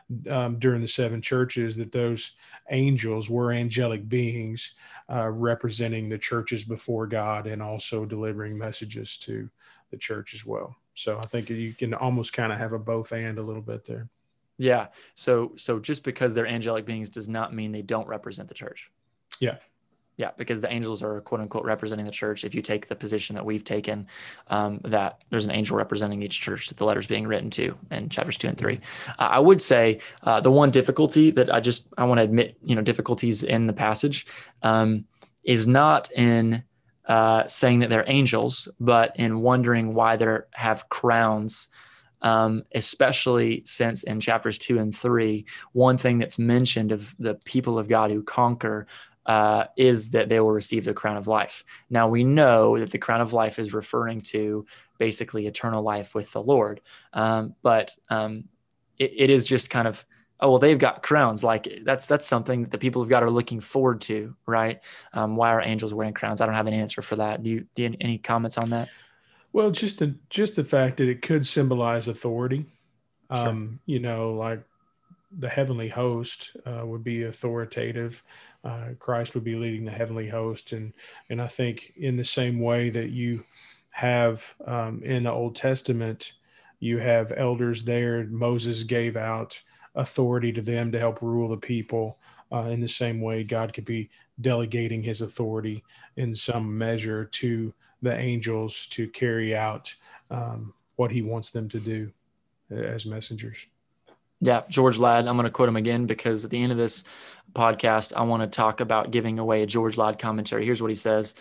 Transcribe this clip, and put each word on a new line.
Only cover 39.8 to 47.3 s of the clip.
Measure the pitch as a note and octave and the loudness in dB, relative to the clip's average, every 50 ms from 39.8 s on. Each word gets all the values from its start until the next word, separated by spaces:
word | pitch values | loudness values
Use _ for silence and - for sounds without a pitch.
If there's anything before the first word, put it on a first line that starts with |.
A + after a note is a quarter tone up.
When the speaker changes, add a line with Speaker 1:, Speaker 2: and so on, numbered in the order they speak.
| A2+ A2 A2 | 2 0 2
Speaker 2:
why | A2+ A2+ A2+ A2+ | 4 4 4 4
they | A2 A#2 A2+ A2 A2+ - _ | 4 2 2 2 0 -2 _
have | _ - A#2 A2+ A2 G#2+ - _ | _ -2 0 0 0 0 -4 _
crowns, | - - - A#2+ A#2 A#2 A2+ A2 A2 G#2+ G#2+ A2+ - - - - _ - - - - - _ _ _ _ | -6 0 4 4 6 6 4 4 2 0 -2 -4 -6 -8 -10 -12 _ -20 -20 -20 -20 -20 _ _ _ _
um, | - A2+ A2+ A2+ A2+ A2 A2 A2 - _ - | 2 4 4 4 4 4 2 -2 -4 _ -4
especially | A2+ G#2+ - - - C3+ B2+ B2+ - - B2+ B2 A#2 A#2 A2+ A2+ - - | -2 -2 -2 2 4 4 4 4 2 2 2 4 4 4 2 0 -2 -4
since | - - - A#2+ A#2 A2 - - | -6 -2 0 0 0 0 -4 -4
in | - A2 A2 | -4 -4 -4
chapters | G#2+ A#2+ A2+ A2+ - A2+ G#2+ - | 0 0 0 0 0 -2 -4 -4
two | - - B2 | -2 0 0
and | A2+ A2 G#2+ G#2 | 0 0 -2 -4
three, | - - - A#2+ A#2 A2+ A2 G#2+ G#2+ G#2+ - - - - - | -2 0 0 2 2 2 2 0 -4 -6 -12 -18 -20 -20 -4
one | _ B2 B2+ B2+ C3 | _ 6 6 6 6
thing | B2+ - B2 A#2+ A#2 | 6 4 2 2 2
that's | A#2 - - | 0 0 -2
mentioned | - A#2 A#2 A#2+ B2 B2+ A#2+ - A2+ A2 G#2+ | 0 2 4 4 4 4 4 2 0 0 0
of | A2 G2+ G#2 - - | -2 -2 -4 -12 -12
the | - A#2 A2+ | -6 -4 -4